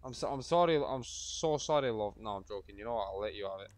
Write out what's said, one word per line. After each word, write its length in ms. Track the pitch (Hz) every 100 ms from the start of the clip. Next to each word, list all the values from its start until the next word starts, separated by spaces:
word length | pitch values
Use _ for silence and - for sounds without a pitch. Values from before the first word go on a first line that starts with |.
I'm 100 | 131
so, 140 | 123 120
I'm 120 | 135
sorry. 360 | 127 170 175 156
I'm 260 | 139 131
so 540 | 120 - - - 165 151
sorry, 340 | - 151 135
love. 240 | 110 104 92
No, 120 | 110
I'm 120 | 101 98
joking. 300 | 101 92 101
You 80 |
know 100 | 107
what? 120 | 117 98
I'll 60 | 98
let 160 | 107
you 100 | 101
have 160 | 98 98
it. 100 | 98